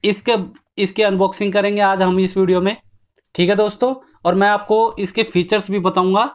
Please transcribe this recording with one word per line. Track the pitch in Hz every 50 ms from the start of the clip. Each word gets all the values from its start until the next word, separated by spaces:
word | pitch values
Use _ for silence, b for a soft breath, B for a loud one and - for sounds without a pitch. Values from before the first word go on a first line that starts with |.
| -
इसके, | 202 202 202 - 233 233 208 180 - - _ _ _ _
इसकी | - 202 185 - - 214
unboxing | 202 196 185 196 190 190 - 208 202 185
करेंगे | 208 202 202 208 208
आज | 202 190 196 185
हम | 190 185 185 190
इस | 190 185 185
वीडियो | 190 190 175 185 180
में, | 185 196 220 - _ - _ _ _ _ _ _ _ _ _
ठीक | - 180 175
है | 202
दोस्तों। | 196 214 208 208 - 247 254 262 262 b b b b b
और | 170 180
मैं | 190 202 202
आपको | 208 202 208 - 214 220 226 220 - -
इसके | 202 185 - 226 220
features | 220 - 180 175 180 214 208 202 -
भी | 190 202
बताऊंगा | 175 185 - 185 185 190 190 208 233 277